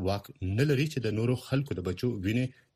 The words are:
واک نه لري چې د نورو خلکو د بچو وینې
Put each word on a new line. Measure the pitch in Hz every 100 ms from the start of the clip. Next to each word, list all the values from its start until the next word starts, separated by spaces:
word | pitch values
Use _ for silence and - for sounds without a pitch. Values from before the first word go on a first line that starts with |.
| 92
واک | 101 -
نه | - 95 101 151
لري | 135 156
چې | 135 110
د | 107
نورو | 117 127 -
خلکو | 135 139 110
د | 90
بچو | 90 123
وینې | 107 92 117 127 - _